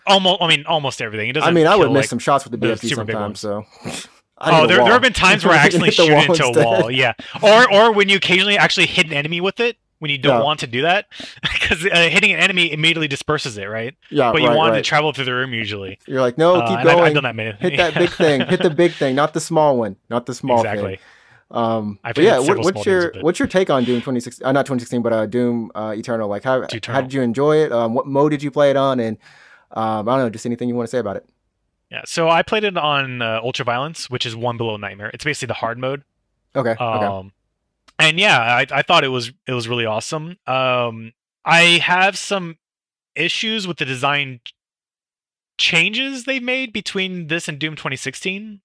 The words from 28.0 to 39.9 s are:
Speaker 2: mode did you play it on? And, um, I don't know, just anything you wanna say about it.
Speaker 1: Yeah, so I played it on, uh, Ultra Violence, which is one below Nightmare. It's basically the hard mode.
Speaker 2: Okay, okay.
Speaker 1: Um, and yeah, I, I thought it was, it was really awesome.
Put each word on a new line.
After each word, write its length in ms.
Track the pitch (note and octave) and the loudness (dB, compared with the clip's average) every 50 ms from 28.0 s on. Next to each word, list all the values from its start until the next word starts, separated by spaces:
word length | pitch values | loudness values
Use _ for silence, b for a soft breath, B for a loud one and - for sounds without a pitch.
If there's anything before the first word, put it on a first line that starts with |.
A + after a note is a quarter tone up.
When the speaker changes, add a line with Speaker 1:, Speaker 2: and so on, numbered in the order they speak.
| B2+ | -4
Speaker 2:
mode 260 | C#3 C3+ C#3 D3 D3+ D3+ | -2 0 2 2 2 0
did 100 | C#3+ D3 | -2 -4
you 80 | C#3+ | -6
play 200 | B2+ D3+ D3 C#3+ | 0 2 2 4
it 60 | C3+ | 4
on? 220 | C3+ C3+ C#3 C3+ B2 | 4 2 2 0 0
And, 180 | A#2 A2 A2 - b b b b b b b b b b | -2 -4 -4 -8 b b b b b b b b b b
um, 380 | - A2+ A2 A2 A2 A2 G#2 A2 | -8 -6 -4 -2 -2 -2 -2 0
I 80 | B2+ | 0
don't 100 | C3+ C3 | 0 0
know, 40 | A#2+ | -2
just 140 | G2+ A2 - | -4 -6 -8
anything 240 | B2 A#2+ A#2 B2 B2 | -8 -6 -6 -4 -6
you 60 | A#2+ | -4
wanna 140 | A#2+ A#2 A2+ | -4 -6 -4
say 100 | - B2+ | -4 -4
about 180 | A2+ G2+ F#2+ | -4 -4 -6
it. 80 | - - _ _ _ _ _ _ _ _ _ _ _ _ _ | -8 -12 _ _ _ _ _ _ _ _ _ _ _ _ _
Speaker 1:
Yeah, 140 | - A2+ - | -14 -14 -12
so 240 | - - - E3 D#3+ | -8 -4 -2 2 2
I 140 | E3 E3 F#3+ | 2 2 2
played 220 | - - G#3+ G#3+ | 0 -2 -2 -2
it 120 | G#3 F#3 | -2 -2
on, 460 | F3 D3 D3+ D3 C#3 C3+ C3 B2+ B2 A#2+ | -2 -2 0 0 0 -2 -4 -6 -6 -4
uh, 160 | A2+ A2 A2+ A2+ | -4 -4 -4 -4
Ultra 200 | B2 B2+ - C3 | -6 -6 -6 -4
Violence, 460 | A#2+ A#2 B2 C3+ D#3 E3 - - - | -4 -2 -4 -4 -6 -8 -12 -12 -10
which 160 | B2+ B2 - | -8 -8 -6
is 80 | B2 A2+ | -6 -8
one 220 | A2+ A2+ A#2+ A#2 | -6 -6 -6 -4
below 200 | A2+ A#2 A2+ G#2+ | -4 -4 -6 -6
Nightmare. 320 | G#2 G#2 G2 G2 G2 G#2 A2 - | -6 -8 -12 -12 -10 -12 -12 -12
It's 80 | - - | -8 -6
basically 240 | D3+ C#3+ - - | -6 -6 -6 -6
the 80 | A#2 A2 | -8 -8
hard 240 | - - A2+ A#2 A#2+ | -6 -6 -8 -6 -6
mode. 240 | B2+ C3 C#3 C#3+ - _ _ _ _ _ _ _ _ _ _ | -6 -6 -6 -8 -12 _ _ _ _ _ _ _ _ _ _
Speaker 2:
Okay, 160 | C#3 B2+ A#2 A2+ | -4 -2 -2 -2
okay. 100 | A2 B2 | -2 -2
Speaker 1:
Um, 460 | A#2 A2 G#2+ G#2+ G2+ G2 F#2+ F#2+ G2 _ _ _ _ _ _ _ _ _ _ _ - _ | -4 -2 -2 -2 -4 -4 -8 -12 -16 _ _ _ _ _ _ _ _ _ _ _ -20 _
and 220 | _ D#3 D#3 D#3 E3+ | _ 0 0 2 2
yeah, 220 | G3+ G#3 E3+ C3 | 2 4 4 4
I, 260 | A2+ A#2 A#2+ B2 C3+ C3+ C#3+ | 2 2 2 0 0 0 -2
I 100 | C#3 D3 | -4 0
thought 220 | - F3+ E3 D3 | 2 2 2 2
it 40 | C3+ | 2
was, 220 | C3 B2+ A#2+ A#2 B2+ _ _ | -2 -4 -6 -8 -12 _ _
it 60 | - C3 | -6 -6
was 160 | B2 A2+ A2 | -6 -4 -4
really 180 | A#2+ A#2+ A#2 | -4 -4 -4
awesome. 500 | A2 | -2